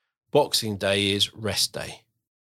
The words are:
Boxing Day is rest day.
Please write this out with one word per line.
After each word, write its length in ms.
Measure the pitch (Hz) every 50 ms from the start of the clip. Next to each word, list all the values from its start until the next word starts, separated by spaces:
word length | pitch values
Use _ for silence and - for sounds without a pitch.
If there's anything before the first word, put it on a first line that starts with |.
| _ _ _ _ _ _
Boxing 460 | - 147 143 - - - - 110 104 92
Day 340 | 101 98 98 101 101 98
is 220 | 98 101 - - -
rest 400 | - 113 104 92 - - - -
day. 280 | - - - - - _ _ _ _ _ _ _ _ _ _